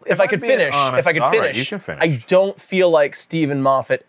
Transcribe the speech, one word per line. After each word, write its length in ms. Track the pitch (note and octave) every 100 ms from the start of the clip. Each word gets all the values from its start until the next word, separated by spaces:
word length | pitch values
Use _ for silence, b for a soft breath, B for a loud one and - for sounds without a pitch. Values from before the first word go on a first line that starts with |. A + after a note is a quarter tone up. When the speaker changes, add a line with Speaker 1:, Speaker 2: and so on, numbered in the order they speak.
| -
Speaker 1:
if 120 | F#3
Speaker 2:
I 40 |
Speaker 1:
I'm 60 | F#3+
Speaker 2:
could 120 | G3+
Speaker 1:
being 160 | A#3 B3+
Speaker 2:
finish, 160 | D3
Speaker 1:
honest, 260 | C#3+ C3+ B2+
Speaker 2:
if 60 | E3+
I 60 |
could 80 | D#3+
Speaker 1:
all 80 | D3
right, 60 | A3
Speaker 2:
finish, 160 | E3+ A2+
Speaker 1:
you 80 | C3+
can 120 | G3+
finish. 240 | - C#3
Speaker 2:
I 240 | E3 C3 -
don't 340 | F#3 G3 -
feel 300 | - F#3+ F3+
like 260 | D#3+ C#3+ -
Stephen 460 | - E3 C#3+ C#3+
Moffat 420 | C3+ C3+ - B2+